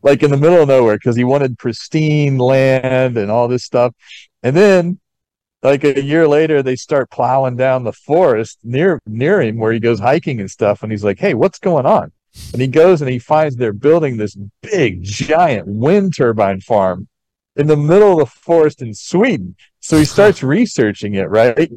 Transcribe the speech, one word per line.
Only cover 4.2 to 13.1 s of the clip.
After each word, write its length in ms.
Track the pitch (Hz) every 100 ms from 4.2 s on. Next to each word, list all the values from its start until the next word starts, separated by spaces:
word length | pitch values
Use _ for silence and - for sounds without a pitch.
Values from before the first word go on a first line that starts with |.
| - _
And 120 | 127
then, 440 | 147 208 185 175 185 _ _ _ _ _ _
like, 220 | 131 139
a 180 | 143 139
year 240 | 139 156 160
later, 360 | 147 160 151
they 140 | 135 131
start 340 | - 147 120
plowing 460 | - 123 131 135 123
down 280 | 131 131
the 80 | 120
forest 640 | - - 156 175 110 110 -
near, 340 | 117 127 180 156 -
near 360 | 110 139 202
him 160 | 120 113
where 140 | 110
he 40 | 113
goes 200 | 117 113
hiking 400 | 110 151 - 123
and 100 | 95
stuff. 320 | - 107 101
And 80 | 110
he's 140 | 107
like, 140 | 104 98
"Hey, 160 | 202
what's 240 | 135 285 -
going 260 | 196 165
on?" 280 | 131 202 82 _ _ - -
And 80 | 120
he 60 | 131
goes 340 | 127 170 175
and 80 | 139